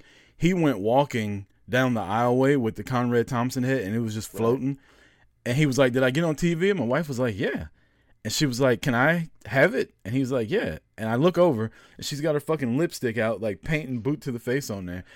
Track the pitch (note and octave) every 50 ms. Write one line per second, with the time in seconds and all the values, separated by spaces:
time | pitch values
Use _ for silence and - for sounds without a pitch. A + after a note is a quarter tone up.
0 | - - - - _ _ _ - D#3 F3 F#3+ F3 D#3+ C#3+ A#2+ F#2+ G2 A2 A#2+ C3+
1 | D3 - B2+ A#2 G#2+ G#2 G2+ G2+ G2 _ _ _ - - G#2+ B2+ C3 B2+ A#2+ A2
2 | F#2 F2+ G#2 A2+ A#2+ B2 B2 B2+ C3 C#3 D3 C3+ A2+ A2 - - G2+ - B2+ A#2+
3 | B2 A#2+ A#2+ A#2+ A2 - C3 A#2 A#2+ C3 - C3 B2 B2+ C3+ B2+ F#2+ F#2+ A2 A#2
4 | A#2 A2 G#2+ A2 G2+ - - G2 A2+ A#2 C3 C3+ B2 C#3 C#3 - _ _ _ _
5 | _ _ _ _ _ _ _ _ - A#2 B2 D3 D#3 C#3+ A#2+ C3+ C3+ B2+ A#2+ C3
6 | C3 B2+ B2+ D#3 F3 D#3+ D3+ - F3 E3+ E3+ D#3+ F#3 G3+ G3+ F3 A2 A#2 B2+ D#3
7 | E3+ C#3+ B2+ A#2 B3+ A#2 G2+ G2 D3+ A#3+ F#4+ G3+ D#2+ - _ _ _ _ _ _
8 | _ _ _ _ - A2 - - D#3 C3+ A#2 A#2 C#3 B2+ A#2+ - - C3+ A#2+ A#2+
9 | C3+ D#3 E3+ F3 E3 - _ - - - B2+ C3+ D#3 F#3 B3+ C4+ - - _ _
10 | - - A#2+ C3+ C3+ A#2+ C3+ B2 A2 G2+ E3+ A#3 - F2 D#2 - _ _ - -
11 | A2 A2 A#2 B2 D#3 F3+ E3 E3+ F3+ F3 C3 G#2+ A2 A2 - - - - _ -
12 | - - D3+ C#3 D3+ D#3+ D3 D3 - - D#3+ C#3+ C3+ A#2 A#2 D3 F3 E3 - -
13 | C3 A#2+ G#2+ A#2+ A2 A2+ A2 F#2+ A2 G#2+ G2 - - D#3 D#3+ D3+ D#3 C3 B2+ A#2
14 | G2+ C3+ D3+ - - C#3+ A#2 A2+ - B2 B2 C#3+ C#3 - G#2+ G2 F2+ F2 F2 F#2
15 | - - -